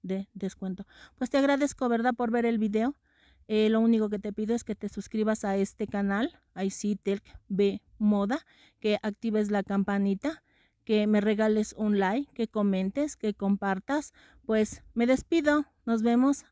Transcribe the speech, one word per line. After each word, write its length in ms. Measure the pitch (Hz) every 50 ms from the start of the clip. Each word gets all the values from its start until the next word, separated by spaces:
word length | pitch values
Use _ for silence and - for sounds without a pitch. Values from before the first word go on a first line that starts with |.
| -
de 240 | 180 190 190 196 _ _
descuento. 500 | 196 196 185 - - 196 190 185 190 202 _ - - - - _
Pues 160 | _ 254 -
te 80 | - 277
agradezco, 500 | 277 277 285 269 294 277 - - 262 247
¿verdad?, 240 | 233 233 226 254
por 200 | 247 - 247 233
ver 120 | 226 240 233
el 140 | 233 233 214
video. 380 | 220 214 208 214 226 262 285 _ _ _ _ _ _ _ _ _ _
Eh, 220 | - 214 214 214 214
lo 100 | 220 226
único 300 | 226 233 233 220 214 202
que 100 | 208 202
te 140 | - 208
pido 200 | 208 - 214 208
es 120 | 233 240 -
que 100 | - 208
te 140 | _ - 202
suscribas 560 | - - 196 - - 214 214 214 214 - -
a 120 | 202 196
este 300 | 196 196 - - _ -
canal, 540 | 208 - 202 202 196 196 202 240 349 - _ _ _ _
Aisitelk 680 | 180 190 196 - - - 208 208 196 _ 202 196 202 _ - - - _
B 360 | _ 196 180 202 196 190 202 _ _ _ -
Moda, 460 | 214 208 208 202 202 202 254 320 - _ _ _ _ _ _ _
que 180 | - 214 208 202 -
actives 480 | 214 208 _ - 226 208 214 208 202
la 100 | 208 202
campanita, 800 | 190 - 196 196 196 - 202 202 196 196 196 196 - 285 320 - _ _ _ _ _ _ _ _
que 240 | _ - 220 214 208
me 140 | 214 214 208
regales 520 | 202 214 214 202 220 214 214 214 208 - - -
un 220 | 214 208 208 196
like, 320 | 196 185 202 269 285 _ _
que 140 | - 226 -
comentes, 680 | _ 220 208 202 190 185 190 190 - 277 294 302 -
que 160 | _ - 214
compartas. 800 | 196 _ 196 196 202 196 202 196 190 190 - - 269 302 - - _ _ - - _ - _
Pues 380 | - 220 220 214 - - - - -
me 140 | _ 226 233
despido, 600 | 240 262 262 - _ 330 330 285 294 294 302 285 _ _ _ _
nos 160 | - 233 226
vemos 440 | 214 233 233 240 254 277 285 - - _